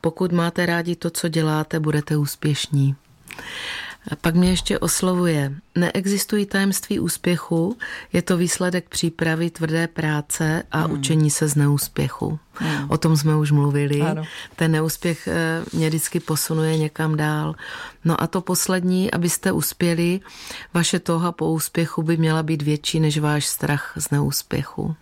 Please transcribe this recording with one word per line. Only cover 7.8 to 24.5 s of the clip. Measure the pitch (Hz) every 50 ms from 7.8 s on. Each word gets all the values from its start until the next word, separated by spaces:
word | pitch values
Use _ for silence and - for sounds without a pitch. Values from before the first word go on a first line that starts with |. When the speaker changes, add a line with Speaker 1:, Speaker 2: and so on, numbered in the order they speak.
| - - - - - - -
Speaker 1:
je | 175
to | 170 - 185
výsledek | 170 180 175 - - 185 180 180 180 170 _
přípravy, | - - - 165 160 - 165 165 160 160 170 170
tvrdé | 170 - 165 160 160 165 165
práce | 160 - - 160 156 151 147 147 _ - - 160 156 156 160 - -
a | - 156
Speaker 2:
Hmm. | 160 160 -
Speaker 1:
učení | 143 135 135 160 156 151 151
se | 147 - 160
z | 151 143
neúspěchu." | 147 143 143 147 139 - - - - 143 131 - - - - 156 151 _ _ _
Speaker 2:
Hmm. | - - 156 151 143 143 143
Speaker 1:
O | 147
tom | 151 - 160 160
jsme | 151 143 156 151
už | 151 151 147
mluvili. | 147 147 143 147 143 147 143 143 143 143
Speaker 2:
Ano. | 151 160 156 156 156 156 - - - - -
Speaker 1:
Ten | - 170 160
neúspěch, | 160 156 160 160 151 - - 175 165 - -
eh, | 190 165 165 165 160 160 165 - - -
mě | 165 160 156
vždycky | 156 160 - - - 170
posunuje | - - 160 147 - - 165 156 156 160 160
někam | 160 156 151 - - 160 156 156
dál. | 151 156 151 151 151 156 156 160 - - - - - - - - - -
No | 160 165 -
a | -
to | 165 - 190
poslední, | 175 - 185 175 - - 185 185 180 185 185 185 185 -
abyste | - 175 170 175 - - - 190
uspěli, | 180 156 151 - - _ 180 170 165 165 170 175 180 196 - - - - - - - - - - -
vaše | 175 165 - - 175
touha | - - 165 165 175 175
po | 170 - 156 160
úspěchu | 160 160 156 - _ 165 170 156 - - 160
by | 156 170
měla | 160 160 160 160 160 156
být | 151 165 151
větší | 143 151 151 147 - - - 160
než | 160 151 147
váš | 151 151 151 151 147 147
strach | - - - - 151 147 139 - - -
z | - 143 -
neúspěchu. | 143 143 143 143 143 - - _